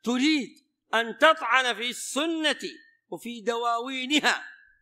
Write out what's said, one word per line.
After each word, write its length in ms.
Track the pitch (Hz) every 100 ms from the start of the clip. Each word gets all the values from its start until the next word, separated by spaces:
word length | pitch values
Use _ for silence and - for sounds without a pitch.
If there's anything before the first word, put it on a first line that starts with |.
تريد 640 | 220 247 277 311 214 - _ _ _
أن 240 | 220 233 220
تطعن 560 | 302 311 247 247 254
في 160 | 202 240
السنة 680 | 233 - 254 320 330 302 254 175 120 - _ _
وفي 320 | 175 233 240
دواوينها 1080 | 208 233 240 233 247 262 254 294 254 170 - - _ _